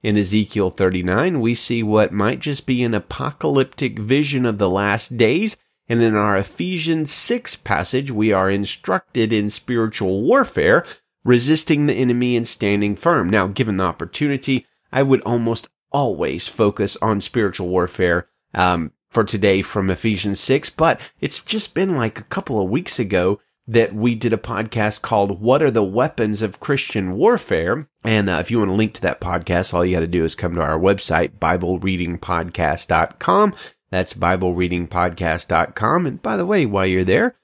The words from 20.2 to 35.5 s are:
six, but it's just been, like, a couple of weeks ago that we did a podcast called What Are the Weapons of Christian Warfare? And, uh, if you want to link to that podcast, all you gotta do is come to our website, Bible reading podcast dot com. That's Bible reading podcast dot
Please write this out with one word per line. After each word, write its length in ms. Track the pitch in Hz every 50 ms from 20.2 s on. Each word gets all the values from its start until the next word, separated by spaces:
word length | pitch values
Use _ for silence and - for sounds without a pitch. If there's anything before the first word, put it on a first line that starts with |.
| 92 104 101 -
six, 300 | - - 131 135 - -
but 320 | - - 160 165 - - - - _ _ -
it's 160 | - - -
just 340 | - - - 220 214 - _
been, 220 | 165 190 196 180
like, 240 | 139 117 110 - -
a 40 | 104
couple 360 | _ - - - - 131 107
of 80 | 98 92
weeks 300 | 104 151 180 - - -
ago 420 | 120 95 98 90 90 92 104 - _ _ _ _ _
that 280 | - 113 117 113 - 92
we 200 | 107 107 123 117
did 200 | 110 120 120 113
a 20 |
podcast 640 | 101 - - 120 98 110 110 - 117 107 107 107 -
called 400 | - - 117 107 101 98 101 90
What 220 | 104 117 131 143 160
Are 80 | 139
the 120 | 113 113 104
Weapons 600 | 95 95 113 127 123 - - 113 107 107 101 110
of 180 | 104 92 -
Christian 560 | - - 143 135 - - - 110 95 92 92
Warfare? 720 | 104 156 220 240 202 - - 98 80 82 87 107 147 151 _ _ _ _
And, 260 | 113 110 107 101 95
uh, 80 | 90 76
if 100 | 85 -
you 80 | 113 117
want 140 | 104 95 92
to 20 |
link 180 | 104 110 107 -
to 80 | -
that 220 | - 87 67 - -
podcast, 500 | 90 90 87 80 - 90 85 92 - -
all 100 | 87 87
you 140 | 92 90
gotta 100 | 87 82
do 200 | 85 85 87 80
is 80 | 80 -
come 200 | - - 87 85
to 40 | 87
our 180 | 80 73 78 80
website, 600 | 87 95 101 98 - - 85 80 85 - - -
Bible 380 | - 82 87 90 90 87 92 87
reading 400 | 90 98 95 90 90 82 87 87
podcast 720 | - - 90 85 82 87 - - 82 76 76 80 - _
dot 300 | 87 80 82 - - _
com. 360 | - - 180 196 214 202 - - - - _ _ _ _
That's 220 | - 92 92 - -
Bible 420 | 95 87 85 92 90 92 90 87
reading 340 | 85 92 87 90 87 87 82
podcast 600 | - 90 87 90 85 - 90 82 80 85 -
dot 260 | _